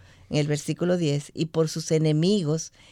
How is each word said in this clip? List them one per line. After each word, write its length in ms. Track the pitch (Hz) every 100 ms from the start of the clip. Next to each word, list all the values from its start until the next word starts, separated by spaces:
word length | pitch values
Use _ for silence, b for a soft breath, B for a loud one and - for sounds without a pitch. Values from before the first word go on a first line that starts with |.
| b b b
en 80 | 147
el 80 | 147
versículo 500 | 151 - 151 175 180
diez, 340 | 160 143 -
y 140 | - 160
por 200 | 160 160
sus 220 | 165 -
enemigos, 800 | 160 156 151 175 208 147 160 - b b